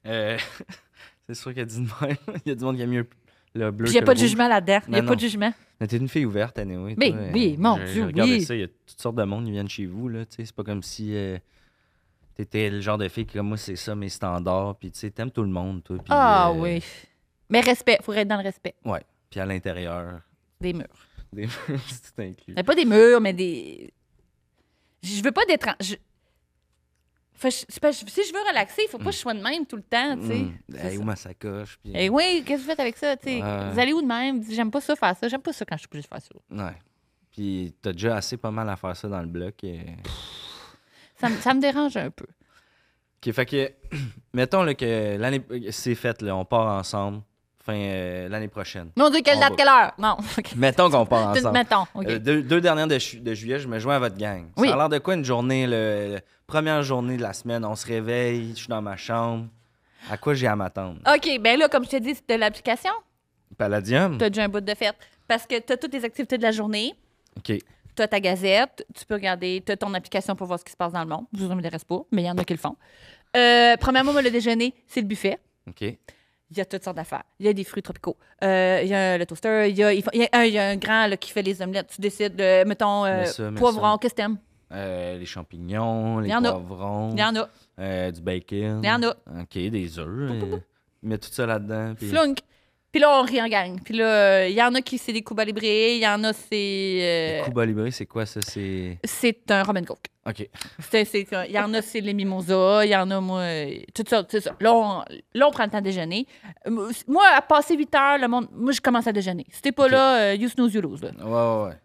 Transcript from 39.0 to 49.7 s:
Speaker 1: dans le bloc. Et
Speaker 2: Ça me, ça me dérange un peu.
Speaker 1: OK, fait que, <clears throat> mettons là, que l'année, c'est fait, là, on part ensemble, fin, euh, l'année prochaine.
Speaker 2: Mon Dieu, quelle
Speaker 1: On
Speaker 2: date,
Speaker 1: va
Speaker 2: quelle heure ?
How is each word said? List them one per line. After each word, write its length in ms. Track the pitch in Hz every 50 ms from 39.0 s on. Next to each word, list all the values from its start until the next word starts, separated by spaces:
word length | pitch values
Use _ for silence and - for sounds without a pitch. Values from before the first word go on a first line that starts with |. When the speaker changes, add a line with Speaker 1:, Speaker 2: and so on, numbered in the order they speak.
| - 104
Speaker 1:
dans 120 | 101 90
le 60 | 85
bloc. 360 | 85 85 87 87 95 104 - -
Et 160 | 95 85 82 - - 85 - - - - - - - - - - - - - - - - _ _ _ _ _ - _ _
Speaker 2:
Ça 120 | _ - 233
me, 80 | 226
ça 160 | 196 - 247 262
me 60 | 269
dérange 360 | 269 285 262 285 294 285 -
un 140 | 220 - 143
peu. 160 | - - - - _ _ _ _ _ _ _ _ _ _ _ _ _ _ _ _ _ _ -
Speaker 1:
OK, 60 | 120
fait 140 | 107 - 127
que, 260 | - 143 139 135 135 - _ - - - 143
<clears throat> 300 | 139 113 - - _ _
mettons 300 | - 123 127 127 - 190
là, 120 | 185 156 135
que 420 | - 127 117 113 110 107 104 101
l'année, 260 | 101 110 127 139 135 127 - 120 123 113 98
c'est 240 | 107 - - 127 117
fait, 260 | - - 120 120 -
là, 140 | 110 101 95
on 80 | 95 92
part 340 | - 123 117 113 110 101 98
ensemble, 440 | 92 - - 104 101 101 101 104 104 _ _ _ _ _ _ _ _
fin, 100 | - 107
euh, 540 | 104 101 98 95 92 90 90 90 92 90 90
l'année 200 | 104 110 107 101
prochaine. 420 | _ 104 95 - - 95 85 82 -
Speaker 2:
Mon 140 | 233 285 302
Dieu, 100 | 277 320 247
quelle 140 | 285 285 277
Speaker 1:
On 20 |
Speaker 2:
date, 100 | 285 277
Speaker 1:
va 60 | -
Speaker 2:
quelle 120 | - 277
heure ? 240 | 277